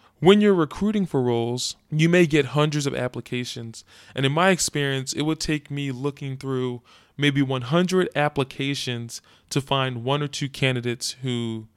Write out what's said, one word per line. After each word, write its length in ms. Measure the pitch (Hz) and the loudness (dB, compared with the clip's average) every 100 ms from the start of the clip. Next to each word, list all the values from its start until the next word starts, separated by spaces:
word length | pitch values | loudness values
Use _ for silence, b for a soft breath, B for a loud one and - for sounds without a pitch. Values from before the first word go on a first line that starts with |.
| b - | b 2
when 200 | 160 208 | 6 8
you're 140 | 208 | 6
recruiting 500 | 185 151 - 208 208 | 4 2 0 0 0
for 160 | 180 143 | 0 0
roles, 560 | 123 117 117 123 - - - | 2 2 0 -2 -6 -8 -4
you 180 | 151 165 | 2 4
may 180 | 180 170 | 6 6
get 200 | 151 131 | 4 2
hundreds 400 | 143 151 151 139 | 2 2 0 -2
of 80 | |
applications. 920 | 127 123 127 - 123 123 117 113 - - B B | -2 -4 -6 -8 -6 -6 -10 -12 -16 -20 B B
And 100 | - | -2
in 80 | 135 | 0
my 180 | 151 185 | 2 2
experience, 600 | 185 - 147 143 135 131 | 2 0 -2 -2 -4 -4
it 100 | - | -4
would 180 | 151 156 | -2 -2
take 300 | - 151 - | -2 -4 -4
me 200 | 143 139 | -6 -6
looking 460 | 127 143 139 139 131 | -4 -6 -6 -10 -8
through 440 | 135 131 127 120 _ b b - | -6 -4 -4 -6 _ b b 0
maybe 260 | 147 139 | 2 2
one 200 | 135 131 | 0 -2
hundred 460 | 120 170 180 185 180 | 0 2 2 2 0
applications 1080 | - 147 - 135 - 139 143 - 120 117 - b b b | 0 0 0 -4 -4 -4 -4 -4 -6 -8 -14 b b b
to 100 | 147 | -4
find 440 | 135 139 131 120 | 0 -2 -2 -4
one 180 | 120 143 | -2 -2
or 60 | 147 | -2
two 200 | - 139 | -6 -8
candidates 680 | - 131 127 120 120 - - | -2 -2 0 -4 -6 -8 -8
who 440 | 127 120 117 110 110 | -4 -4 -4 -8 -12